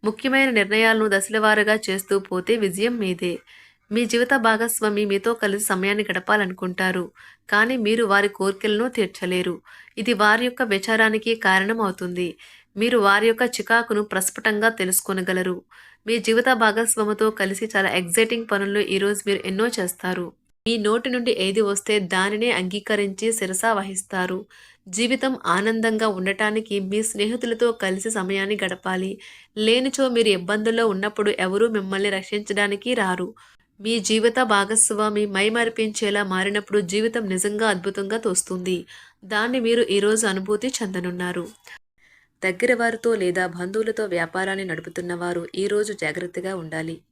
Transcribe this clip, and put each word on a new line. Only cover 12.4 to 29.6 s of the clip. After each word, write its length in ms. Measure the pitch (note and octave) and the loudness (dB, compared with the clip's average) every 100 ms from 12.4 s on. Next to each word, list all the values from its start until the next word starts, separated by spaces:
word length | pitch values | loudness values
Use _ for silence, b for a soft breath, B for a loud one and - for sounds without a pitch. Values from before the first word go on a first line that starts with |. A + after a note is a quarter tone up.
| B B B G3 | B B B -2
మీరు 240 | A#3 B3 G3+ | 2 4 6
వారి 200 | G3+ A3 | 6 4
యొక్క 140 | A3+ B3 - | 2 0 -2
చికాకును 460 | G#3 A#3 A#3 G#3 G#3 | 2 2 2 -2 0
ప్రస్ఫుటంగా 580 | F#3 F#3 - A3 G#3 A3+ A3+ | -2 -2 0 0 2 2 0
తెలుసుకోనగలరు. 760 | F#3 F#3+ - F#3+ F3+ F#3 F#3 F3+ _ B B B - | -2 -2 -2 -4 0 0 -2 -4 _ B B B -4
మీ 100 | A#3 A3+ | -2 2
జీవిత 220 | A3+ B3 B3 | 2 4 4
భాగస్వామితో 640 | A3 G#3 A3+ - G#3 G#3+ A3 G#3+ | 4 2 0 0 0 2 0 0
కలిసి 240 | F#3+ G3 A3 | -4 -2 -2
చాలా 180 | G#3 F#3+ F3 | 0 2 0
ఎక్సైటింగ్ 500 | F3+ F#3 A3+ A#3 A3+ | 0 2 2 0 -2
పనులు 300 | G3+ G3 G3+ G3+ G3 | -2 0 -2 0 0
ఈరోజు 260 | G3+ G3+ G3+ | 0 -2 -2
మీరు 140 | G3+ - | -2 -2
ఎన్నో 160 | F#3+ A#3 A#3 | 0 0 0
చేస్తారు. 500 | F3+ - F3+ F#3 F3 _ _ _ - | -4 -4 -6 -4 -6 _ _ _ -2
మీ 80 | A3+ | 0
నోటి 260 | G#3 A3+ B3 | 2 0 0
నుండి 220 | B3 A#3+ - | -2 0 0
ఏది 180 | F#3+ G3 G#3 | 0 2 0
వస్తే 260 | G3+ - G#3+ F#3 | 0 0 0 2
దానినే 380 | F#3+ G3 G#3+ A#3+ G#3 | 0 0 0 0 0
అంగీకరించి 720 | F#3 G3+ G3 G#3+ G3+ G3 A3 A3 | -2 -6 -2 -2 0 -2 -2 -2
శిరసా 340 | F#3+ F#3 A3+ G#3 | -4 -2 0 0
వహిస్తారు. 580 | G3 F#3+ - F#3+ F3+ F#3 G#3 B B B - F#3 | -2 -8 -6 -4 -2 -4 -10 B B B -10 -2
జీవితం 360 | A#3 C4 C4 C4 - | 0 2 0 -2 0
ఆనందంగా 520 | F3 G#3 A3+ A3+ A3 A3 F#3+ | 0 2 0 0 2 0 0
ఉండటానికి 580 | F#3 G3 G#3+ G#3+ A3 G3+ F#3+ | -4 0 0 -2 -2 -4 -2
మీ 80 | G#3 G#3+ | -2 -2
స్నేహితులతో 580 | G#3 G#3 A#3+ A#3+ A3+ A#3+ A3+ | -2 -2 -2 -4 0 0 0
కలిసి 280 | F#3+ F#3+ A3 | -2 -2 -4
సమయాన్ని 420 | A3 F#3 G3 G3 G#3 | -4 -2 -2 -2 -2
గడపాలి. 500 | F#3+ F#3 F#3+ F#3 F#3+ G3 B B B - | -4 -4 -4 -4 -4 -8 B B B -2